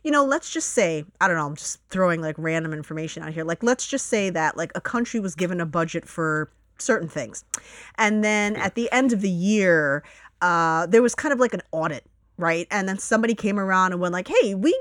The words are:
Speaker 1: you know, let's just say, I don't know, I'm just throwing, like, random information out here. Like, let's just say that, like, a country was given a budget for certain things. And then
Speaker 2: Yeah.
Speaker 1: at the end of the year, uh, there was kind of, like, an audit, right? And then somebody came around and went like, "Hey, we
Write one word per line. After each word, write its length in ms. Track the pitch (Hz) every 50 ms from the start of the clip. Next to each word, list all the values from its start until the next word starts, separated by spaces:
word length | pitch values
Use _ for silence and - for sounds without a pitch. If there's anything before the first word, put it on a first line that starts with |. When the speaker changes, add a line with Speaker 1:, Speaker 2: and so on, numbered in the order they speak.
| -
Speaker 1:
you 80 | 311
know, 140 | 294 294 277
let's 260 | 269 277 330 - -
just 200 | - 330 - -
say, 340 | - 247 202 165 160 151 151 - _ -
I 60 | 180
don't 100 | 190 170
know, 100 | 160 151
I'm 100 | 143 151
just 240 | - - - - - _ _
throwing, 320 | - 185 185 175 170 165 160
like, 140 | 156 156 160
random 340 | 160 160 160 165 160 160 156
information 500 | 151 147 - 156 156 160 156 - 165 160
out 100 | 156 156
here. 100 | 160 160
Like, 180 | 160 170 - 233
let's 240 | 240 254 254 -
just 200 | - 269 262 -
say 240 | - 240 214 196 190
that, 260 | 170 165 156 156 -
like, 160 | - 165 151 -
a 60 | 170
country 400 | - - - 233 240 - - 226
was 140 | 196 190 -
given 260 | - 185 170 185 175
a 60 | 170
budget 420 | 160 143 170 165 160 - 170 - -
for 400 | - 175 160 156 151 151 151 - _ _ _ _ _ -
certain 300 | - - 233 - 170 151
things. 360 | - 156 123 110 - - - _ - - - - - - - - -
And 280 | - 226 208 214 214 214
then 300 | 214 214 208 208 208 214
Speaker 2:
Yeah. 100 | - -
Speaker 1:
at 100 | 196 -
the 140 | 233 233 - -
end 200 | 247 269 262 233
of 80 | 190
the 100 | 208 190
year, 720 | 180 170 180 202 214 214 190 185 170 160 151 139 139 147 - - - - - - _ _
uh, 460 | 175 180 170 170 165 160 160 165 175
there 160 | 165 196 226 247
was 120 | 233 -
kind 180 | - - 302 285
of, 80 | 240
like, 140 | 254 233 -
an 80 | 175 - _ -
audit, 320 | 160 160 160 147 120 - _ _ _ _ _ _
right? 300 | - 175 165 165 165 175 -
And 180 | - 208 190 190
then 100 | 190 196
somebody 360 | - - 233 220 226 233 226
came 240 | - - 202 202 202
around 340 | 190 190 185 185 185 185 180
and 80 | 175
went 120 | 180 175 175
like, 160 | 180 185 -
"Hey, 260 | 359 - - 202 196
we 240 | 190 208 320 392 523